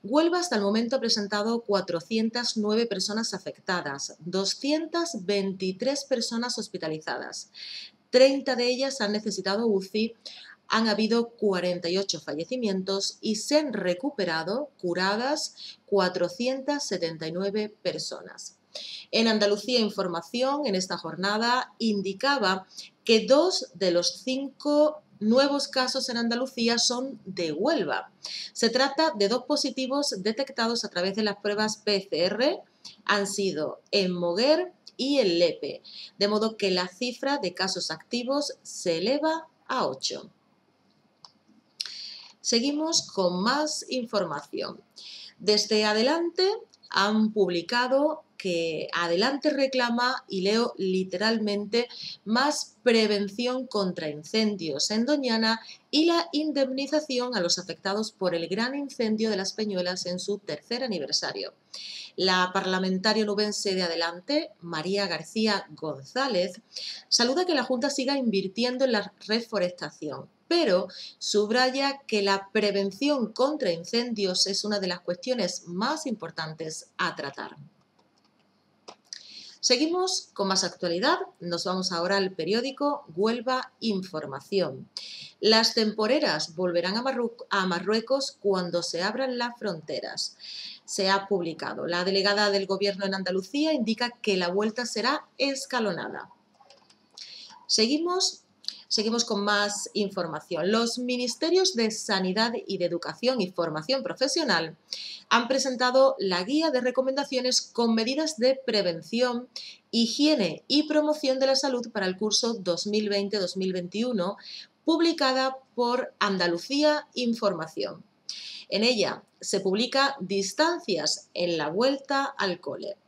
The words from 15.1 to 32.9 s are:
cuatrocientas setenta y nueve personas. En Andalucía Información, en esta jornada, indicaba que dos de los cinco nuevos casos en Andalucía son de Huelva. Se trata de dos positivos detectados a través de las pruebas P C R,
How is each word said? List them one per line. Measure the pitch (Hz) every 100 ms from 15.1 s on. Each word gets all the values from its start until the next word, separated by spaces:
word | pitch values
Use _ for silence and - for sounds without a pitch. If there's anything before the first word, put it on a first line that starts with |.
| 208 254 302 - - - - _
cuatrocientas | 202 185 180 175 - 240 269 269 294 -
setenta | 185 165 160 160
y |
nueve | 170 196 208 214 -
personas. | 180 156 151 - 87 - - _ _ - - - -
En | 220 226
Andalucía | 214 202 208 - 247
Información, | 208 202 185 170 - 240 262 285 285
en |
esta | 190 185 180
jornada, | 165 160 196 214 233 240 - _
indicaba | 226 208 190 196 269 285 196 190 - - - _
que | - 220 190
dos | 277 349 370 -
de | 175 185
los | 175 170 -
cinco | - 262 277 - 294 294 302 302 _ -
nuevos | 214 240 285 285 -
casos | 262 254 262 262
en | 233
Andalucía | 233 233 262 - 226 233
son | - 247 269 -
de | - 185 165
Huelva. | 147 233 320 156 113 - _ - - -
Se | - 226
trata | 247 277 277 320 220
de | 202
dos | 247
positivos | 254 294 285 - 262 277 285 202
detectados | 190 220 269 262 226 233
a | 208
través | 180 185
de | 196
las | 214 196
pruebas | 208 208 220 214
P | - 202 190
C | 156
R, | 208 208 269 381 - _ -